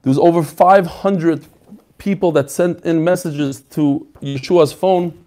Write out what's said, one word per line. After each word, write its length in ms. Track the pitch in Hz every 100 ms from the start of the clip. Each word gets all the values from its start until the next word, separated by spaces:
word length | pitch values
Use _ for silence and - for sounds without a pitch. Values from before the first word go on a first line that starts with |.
There 80 | 131
was 80 | 135
over 240 | 175 170
five 440 | 147 - 180 196 180
hundred 600 | - 196 196 165 147 - _ _ - _ _
people 340 | 202 196 180
that 180 | 151 139
sent 360 | - 180 175 170
in 180 | 165
messages 560 | 165 180 180 143 143 127 _
to 340 | - 147 139 - _
Yeshua's 500 | 139 139 - 175 147
phone. 400 | - 185 180 175 151